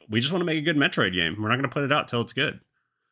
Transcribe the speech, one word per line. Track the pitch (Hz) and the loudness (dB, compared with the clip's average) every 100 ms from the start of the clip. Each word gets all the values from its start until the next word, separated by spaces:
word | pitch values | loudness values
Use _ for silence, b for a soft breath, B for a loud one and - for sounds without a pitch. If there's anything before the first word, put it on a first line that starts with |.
| - | -2
"We | 107 | 0
just | 135 | 0
wanna | 185 175 | 0 0
make | 160 | 0
a | |
good | 147 151 | 0 2
Metroid | 156 165 104 90 | 2 2 0 2
game. | 82 98 | 0 0
We're | 107 | 0
not | 127 | 0
gonna | 139 | 0
put | 147 | -2
it | 139 | 0
out | 147 - | 0 0
till | 120 | -4
it's | 110 | -4
good." | - 147 - _ _ _ _ _ | -2 -4 -4 _ _ _ _ _